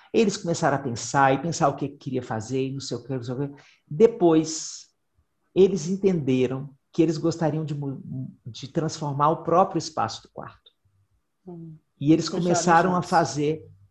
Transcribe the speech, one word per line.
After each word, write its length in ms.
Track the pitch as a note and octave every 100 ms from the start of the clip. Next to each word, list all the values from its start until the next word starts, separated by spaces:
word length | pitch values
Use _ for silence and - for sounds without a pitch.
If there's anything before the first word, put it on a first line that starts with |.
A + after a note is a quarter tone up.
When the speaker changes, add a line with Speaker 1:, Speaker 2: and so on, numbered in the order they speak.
| -
Speaker 1:
Eles 240 | - G#3 G3
começaram 400 | E3+ E3 D#3 C#3
a 40 |
pensar, 540 | C#3 A#2 - C#3+ C3+
e 80 | C#3
pensar 260 | E3+ - D3
o 80 | C#3+
que 120 | C#3
queria 340 | - C#3+ B2+
fazer, 460 | B2 A2 G#2 C3 C3
e 40 |
não 80 | C3+
sei 160 | - B2
o 60 |
que, 120 | -
não 80 | C3
sei 120 | A#2
o 40 | B2+
que. 240 | C#3+ C#3+ _ _ -
Depois, 1000 | D3+ A3+ A3+ E3+ D#3+ D#3 - - - - _ _ _ _ _ _
eles 340 | F3 F#3+ F#3+ D#3
entenderam 840 | G3 G3 F3 C3+ B2+ B2 C3+ D3 _ _
que 100 | -
eles 160 | D#3+ D#3
gostariam 460 | E3 D#3+ D#3 D#3
de 100 | D3+
mu-, 260 | D3 C#3 C3 - C3 C3 - B2
de 220 | A2 C#3
transformar 640 | E3 D#3 - D3 C#3 D3
o 120 | E3
próprio 360 | E3 E3+ F#3+ E3
espaço 440 | - - A2 -
do 80 | -
quarto. 380 | - - _ _ _ _ _ _ _ _ _ F#3
Speaker 2:
Hum. 300 | E3+ E3 D#3 _ -
Speaker 1:
E 120 | C#3+
eles 160 | D#3+ -
Speaker 2:
Continuaram 260 | F#3 F3
Speaker 1:
começaram 360 | E3+ E3+ E3 F#3
a 20 |
Speaker 2:
juntos. 160 | F3+ -
Speaker 1:
fazer, 580 | E3+ E3 C#3+ D3 D#3 - - _